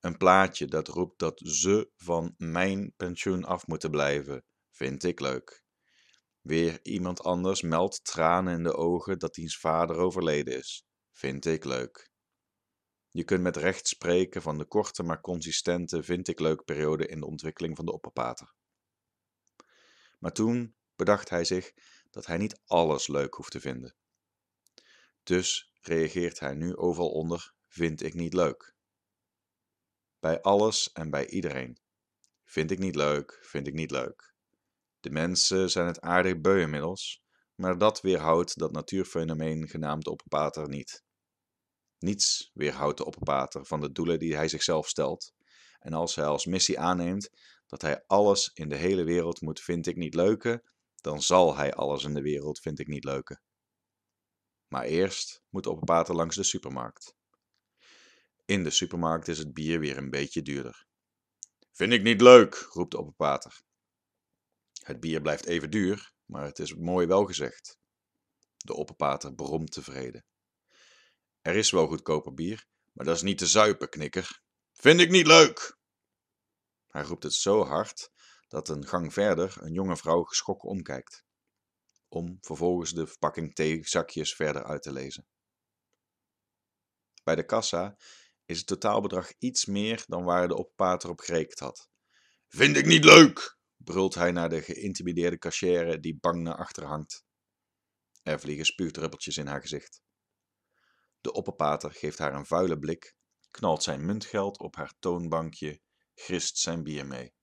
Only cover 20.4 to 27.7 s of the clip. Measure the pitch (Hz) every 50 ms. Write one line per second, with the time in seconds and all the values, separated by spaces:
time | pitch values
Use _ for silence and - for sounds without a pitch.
20.4 | 113 113 120 123 120 113 _ _ _ _ _ _ 101 92 104 101 - - - 87
21.4 | 85 82 92 92 92 - _ _ _ - - - _ _ _ - - - 85 85
22.4 | 101 107 104 _ _ _ 92 87 85 80 76 71 - - 71 71 71 67 - -
23.4 | - - - 71 - 69 65 62 62 62 _ _ _ _ _ _ _ _ _ _
24.4 | _ _ _ _ _ _ _ - _ _ _ _ _ _ _ _ _ - 90 90
25.4 | 92 - - - - _ _ _ _ - 85 80 80 78 - 90 87 85 - -
26.4 | - 69 69 73 80 87 90 - - 90 85 78 87 78 - 76 80 82 82 82
27.4 | - - _ _ _ _